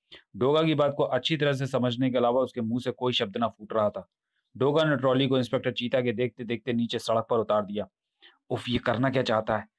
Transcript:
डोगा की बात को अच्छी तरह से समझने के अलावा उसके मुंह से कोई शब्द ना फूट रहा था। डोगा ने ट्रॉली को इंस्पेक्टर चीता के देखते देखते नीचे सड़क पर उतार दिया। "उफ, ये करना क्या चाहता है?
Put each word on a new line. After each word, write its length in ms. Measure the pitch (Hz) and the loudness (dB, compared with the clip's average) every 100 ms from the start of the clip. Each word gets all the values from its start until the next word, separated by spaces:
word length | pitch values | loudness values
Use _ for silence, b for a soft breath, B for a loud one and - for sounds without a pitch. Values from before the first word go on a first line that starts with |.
| _ B B 98 | _ B B -2
डोगा 280 | 131 151 | 2 4
की 120 | 160 147 | 2 2
बात 180 | 143 143 | 2 0
को 60 | |
अच्छी 340 | 143 127 - 156 | 0 0 -2 0
तरह 160 | 147 | 0
से 140 | 135 135 | 0 -2
समझने 440 | 127 123 120 131 | 0 0 0 0
के 60 | 123 | 2
अलावा 240 | 120 127 | 2 2
उसके 200 | 127 120 | 0 -2
मुंह 180 | 110 120 | -4 -2
से 120 | 123 | -4
कोई 220 | - 123 | -2 -2
शब्द 240 | 120 107 117 | -2 -2 -2
ना 100 | 113 | -4
फूट 260 | - 107 | -4 -4
रहा 160 | 110 104 | 0 0
था। 200 | 98 92 _ _ _ _ 107 | -2 -10 _ _ _ _ -2
डोगा 260 | 135 151 | 2 2
ने 140 | 156 135 | 2 2
ट्रॉली 300 | 131 131 135 | 2 2 2
को 100 | 131 | 2
इंस्पेक्टर 340 | 120 131 131 | 0 -2 -2
चीता 300 | 120 120 131 | -4 -2 0
के 120 | 120 | 0
देखते 300 | 110 123 - | 0 -2 -4
देखते 300 | 113 117 - | -6 -6 -2
नीचे 260 | 117 117 117 | -2 -2 -2
सड़क 280 | - 113 113 | 0 0 2
पर 80 | 117 | 0
उतार 280 | 104 107 98 | 2 0 0
दिया। 220 | 104 95 _ _ _ b b - | -6 -8 _ _ _ b b -8
"उफ, 200 | 120 123 | -6 -2
ये 80 | 120 | -2
करना 320 | - 113 135 | 0 0 0
क्या 140 | 131 | 0
चाहता 340 | 120 110 107 107 | 0 0 0 -2
है? 100 | - | -6